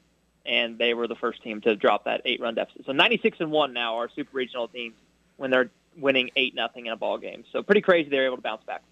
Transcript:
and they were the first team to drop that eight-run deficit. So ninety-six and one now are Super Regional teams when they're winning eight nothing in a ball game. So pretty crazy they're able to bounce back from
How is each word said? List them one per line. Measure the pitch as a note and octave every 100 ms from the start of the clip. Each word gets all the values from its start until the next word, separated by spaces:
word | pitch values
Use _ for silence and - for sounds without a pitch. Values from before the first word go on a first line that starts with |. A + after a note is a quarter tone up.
| _ _ _ _ -
and | A#2+ A#2 A2+
they | A#2+
were | A#2 A#2
the | A2+
first | A#2+ -
team | A#2+ G#2+
to | A#2
drop | G#2 B2 G#2
that | A#2 A2
eight-run | C3 B2 A#2+
deficit. | A2 - - -
So |
ninety-six | C#3 G3+ A3+ A3+ -
and | D#3+
one | D3+ C#3+
now | A#2+ A#2 A2+
are | A#2
Super | - C#3 C3+
Regional | B2+ B2+ A#2
teams | B2+ A#2 A2 _ _ _ -
when | C3+
they're | B2+ A#2+ _ _ -
winning | C#3 C3+ B2 C#3
eight | C3
nothing | C3 A#2 B2 A#2
in |
a | A2+
ball | G#2 A2
game. | F#2+ - -
So | B2+
pretty | B2 G3+
crazy | - E3+ C#3+
they're | C#3 C3
able | B2+
to |
bounce | A2+ A2
back | - E2
from | _